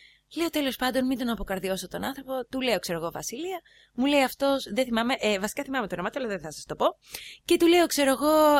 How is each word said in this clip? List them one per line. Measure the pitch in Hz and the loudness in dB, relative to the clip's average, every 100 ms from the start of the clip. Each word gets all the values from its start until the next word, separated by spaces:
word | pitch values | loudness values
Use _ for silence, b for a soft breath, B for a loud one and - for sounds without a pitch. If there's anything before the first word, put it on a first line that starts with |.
| b b _ 302 | b b _ -4
Λέω, | 330 | -2
«Τέλος | 302 277 - | 0 -2 -2
πάντων, | 254 262 262 | -2 0 0
μην | 254 | 0
τον | 240 | -2
αποκαρδιώσω | 214 190 190 190 190 185 | -4 -4 -4 -4 -4 -6
τον | 196 | -8
άνθρωπο», | 208 277 262 262 240 | -8 -8 -8 -8 -6
του | 262 | -4
λέω, | 254 190 | 0 -2
ξέρω | - 165 | -2 -4
εγώ, | 165 | -6
«Βασιλεία». | - - 247 349 359 b b b | -6 -10 -8 -8 -10 b b b
Μου | - 277 | -2 2
λέει | 285 | 4
αυτός, | 254 - 277 277 - | 2 0 0 0 -2
δεν | 202 254 | -4 0
θυμάμαι, | 226 233 262 | 0 0 0
ε, | 214 196 | 0 0
βασικά | 196 - | -2 -6
θυμάμαι | 277 269 196 | -6 -6 -4
το | |
όνομά | 175 196 | -4 -6
του, | 285 | -4
αλλά | 233 | -6
δεν | 190 | -6
θα | 151 | -8
σας | - - | -12 -10
το | 151 | -2
πω. | 302 - B B B B - | 0 -2 B B B B 0
Και | 339 | 4
του | 339 | 6
λέω, | 349 330 | 6 4
ξέρω | - 269 | 2 2
εγώ, | 269 302 311 302 | 2 4 6 6